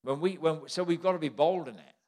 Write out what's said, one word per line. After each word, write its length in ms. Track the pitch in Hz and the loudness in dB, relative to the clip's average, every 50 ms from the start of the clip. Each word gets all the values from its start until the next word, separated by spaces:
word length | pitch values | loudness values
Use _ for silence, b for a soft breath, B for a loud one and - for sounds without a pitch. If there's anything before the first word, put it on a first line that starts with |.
| _ | _
When 180 | 127 139 143 | -2 -2 0
we, 160 | 160 190 190 | 0 -2 -2
when, 320 | 143 156 160 156 160 139 - | 2 0 0 0 0 -6 -8
so 140 | - 180 180 | -4 -4 0
we've 200 | 175 170 165 170 | 0 0 2 2
gotta 160 | 190 185 175 | 0 0 0
be 120 | 156 143 | -2 -6
bold 360 | 113 - 147 165 190 185 160 | 2 4 4 4 4 0 -4
in 100 | 131 110 | -8 -12
it. 180 | 92 73 65 - _ _ | -16 -20 -20 -20 _ _